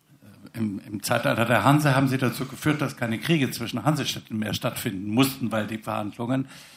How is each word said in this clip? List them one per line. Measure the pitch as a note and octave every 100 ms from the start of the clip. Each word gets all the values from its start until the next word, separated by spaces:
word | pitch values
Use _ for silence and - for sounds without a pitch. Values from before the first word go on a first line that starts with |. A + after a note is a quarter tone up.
| _ - G#2+ G2+ -
Äh, | -
im, | G#2+ G2 -
im | G#2
Zeitalter | - A#2+ C#3 A2 A#2
der | A#2
Hanse | A2 D3 D3 C3
haben | C3+
sie | C3
dazu | A#2+ - B2+
geführt, | - D3+ D3
dass | C3 -
keine | A#2 A#2
Kriege | - E3 B2+
zwischen | - A#2 A#2+
Hansestädten | A#2+ D3+ - - - A2
mehr | G#2
stattfinden | G#2 B2 - A#2+ F#2+ G2+
mussten, | A2+ C3+ - A2+
weil | A2+ G#2
die | A2
Verhandlungen, | - G#2+ G#2 - A#2+ C3 C3 - -